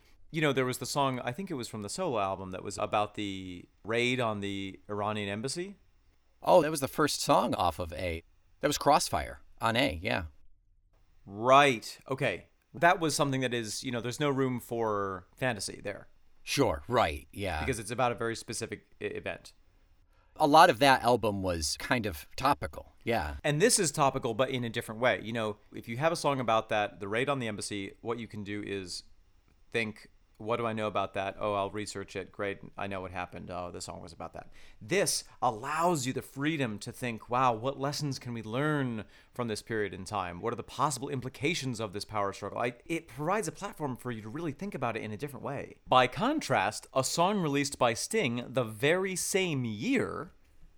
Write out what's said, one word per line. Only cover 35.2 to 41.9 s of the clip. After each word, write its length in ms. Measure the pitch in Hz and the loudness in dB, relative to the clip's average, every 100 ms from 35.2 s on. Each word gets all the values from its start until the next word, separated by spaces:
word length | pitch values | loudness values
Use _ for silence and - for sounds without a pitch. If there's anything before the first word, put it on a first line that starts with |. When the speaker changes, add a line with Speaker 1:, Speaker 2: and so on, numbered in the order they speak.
| - - | -6 0
Speaker 1:
allows 640 | 123 107 135 151 170 160 123 | 0 0 -4 2 4 2 0
you 60 | |
the 80 | 123 | -4
freedom 560 | - 135 151 160 120 101 | -6 -4 -2 0 -2 -4
to 120 | - | -10
think, 360 | - 123 110 - | -6 -6 -6 -2
"Wow, 240 | 123 131 | 2 4
what 260 | 110 127 139 | 2 -2 -2
lessons 400 | 139 139 147 127 | -2 -2 -4 -4
can 140 | 123 | -6
we 100 | 117 | -8
learn 640 | 107 120 151 147 131 110 - - - | -4 0 2 2 0 -4 -8 -16 -16
from 140 | - 117 | -6 -4
this 120 | 107 | -4
period 300 | - 110 101 | -4 -2 -2
in 100 | 95 | -4
time? 360 | 95 104 90 87 | -6 -4 -4 -4
What 120 | 110 | -6
are 40 | 117 | -6
the 60 | |
possible 480 | - - 147 - 143 | -6 0 0 0 -4
implications 680 | 135 123 - 143 175 131 110 | -6 -6 -4 -2 -2 -4 -4
of 120 | 110 | -6